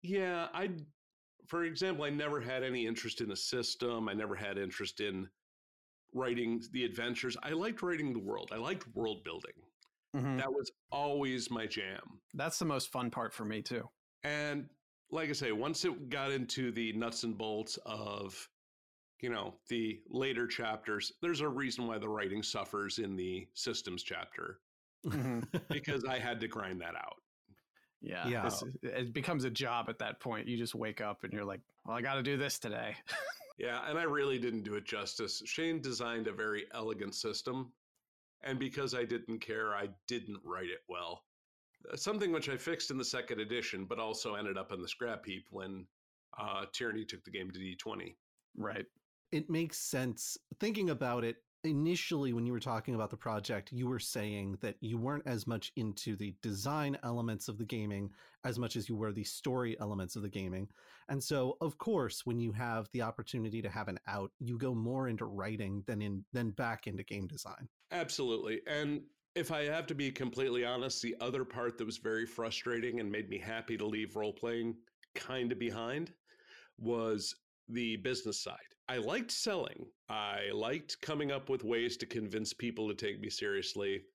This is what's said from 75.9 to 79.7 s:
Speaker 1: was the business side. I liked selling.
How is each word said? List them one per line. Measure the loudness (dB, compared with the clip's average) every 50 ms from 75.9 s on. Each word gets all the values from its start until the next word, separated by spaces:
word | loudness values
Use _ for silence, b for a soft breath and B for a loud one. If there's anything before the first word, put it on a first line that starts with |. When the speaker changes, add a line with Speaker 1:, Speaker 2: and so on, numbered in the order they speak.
| -2 -2 -2 -4 -8 _ _ B B B B B B B B B B -4
Speaker 1:
was | 0 2 2 4 4 4 4 2 2 -2 -6 -6 _ _ _ _ _ -6
the | -2 0 2 2 0
business | 0 0 0 0 0 0 -2 -2 0 -2
side. | -4 -6 -8 -12 -20 -20 _ _ -2
I | -2 0
liked | 0 2 0 0 0 0
selling. | -2 0 0 2 2 2 0 -2